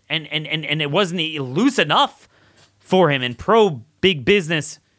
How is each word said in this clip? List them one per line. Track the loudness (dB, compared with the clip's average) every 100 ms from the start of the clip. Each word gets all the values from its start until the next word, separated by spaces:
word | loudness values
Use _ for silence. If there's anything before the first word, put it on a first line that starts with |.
| -8
and, | -8 -6
and, | -8 -6
and, | -6
and | -4 -2
it | 0
wasn't | 0 0 -2
loose | -4 -6 -4 0 2 2
enough | 0 2 0 -4 _ _ _ _ _ _
for | -2 2 4
him | 2
and | -4 -6
pro | 0 4 4 0 -12 _
big | 0 0
business | 2 2 2 -4 -4 -8 _